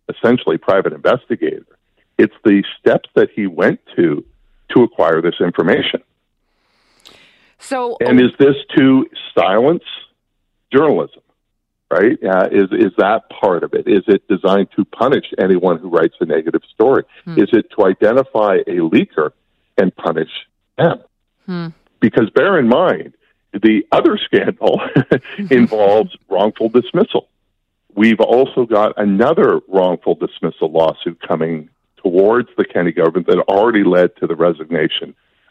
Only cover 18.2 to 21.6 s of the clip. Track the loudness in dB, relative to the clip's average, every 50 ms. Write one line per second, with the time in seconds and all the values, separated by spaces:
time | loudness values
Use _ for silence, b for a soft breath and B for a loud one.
18.2 | 0 -2 -2 -2 0 0 0 0 -2 -4 -4 -4 -2 0 0 0 0 -2 -2 -4
19.2 | -4 -4 -6 _ _ _ _ _ _ _ _ -2 -2 -2 -2 -4 -6 -6 -4 -4
20.2 | -6 -8 -8 -18 -20 _ _ _ _ _ _ -2 -2 -2 -2 -4 _ _ _ _
21.2 | _ _ _ _ _ -10 -10 -10